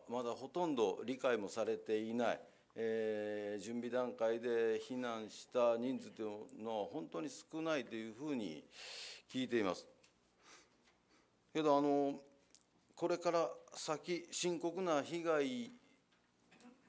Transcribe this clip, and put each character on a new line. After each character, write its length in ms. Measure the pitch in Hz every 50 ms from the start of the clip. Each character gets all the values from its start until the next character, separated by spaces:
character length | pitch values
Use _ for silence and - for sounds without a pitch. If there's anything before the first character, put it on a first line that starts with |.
| - -
ま 140 | 117 123 123
だ 80 | 120
ほ 180 | 110 107 120 135
と 180 | - 175 180
ん 80 | 165 147
ど 260 | 120 110 98 92 - 110
理 140 | 110 135 -
解 180 | - 131 120
も 120 | 110 98 95
さ 160 | - 117 107
れ 120 | 107 113
て 220 | 107 - - 110 107
い 160 | 110 113 113
な 180 | 120 120 107 87
い、 80 | - - - - - _ _ _
え 840 | 110 113 113 110 113 110 110 110 107 104 104 104 104 104 101 104 104
ー、 20 | 90
準 140 | 107 117
備 140 | 120 117 123
段 220 | 120 123 127 120 -
階 260 | - 113 113 117 117
で 400 | 117 123 117 117 113 113 110 107
避 160 | - - 131
難 320 | 127 127 120 117 110 110 98
し 180 | - - - - -
た 240 | 127 120 120 117
人 240 | 117 120 131 131 120
数 100 | 101 110
と 120 | - - 110
い 20 |
う 380 | 107 104 107 - - - 95 107
の 180 | 113 113 107
は 60 | 101
本 220 | 98 110 151 165 151 -
当 80 | 170
に 80 | 160 143
少 320 | - - - - - 160
な 160 | 160 165 156
い 80 | 147 117
と 100 | 104 113
い 160 | 113 110 113
う 40 | 107
ふ 140 | 110 143 156
う 40 | 143
に 300 | 123 107 90 78 76 - - - - - - - - - - - - - -
聞 140 | - 131 131
い 40 | -
て 100 | 117 120
い 40 | 104
ま 120 | 92 87
す。 120 | - - - - - - - _ _ _ _ _ _ _ - - - - _ _ _ _ - _ _ _ _ _ _ _ _ _ _ _ _ -
け 100 | 160 156
ど、 140 | 151 143
あ 40 | 139
の、 380 | 143 147 143 143 143 139 139 - - - - _ _ _ - - - _ _ _ _ _ _
こ 140 | - 165 170
れ 100 | 175 170
か 120 | - 175
ら 200 | 165 170 165 - - - - - -
先、 520 | - - - 156 147 - - 175 165 170 -
深 280 | - - - 180 175 156
刻 220 | - 170 165 180
な 220 | 190 175 160 143 131
被 200 | 135 151 170 165
害、 420 | 165 160 151 143 135 127 123 117
い、 60 | 117 - - - - _ _ _ _ _ _ _ _ _ _ _ _ - - - 247 247 - _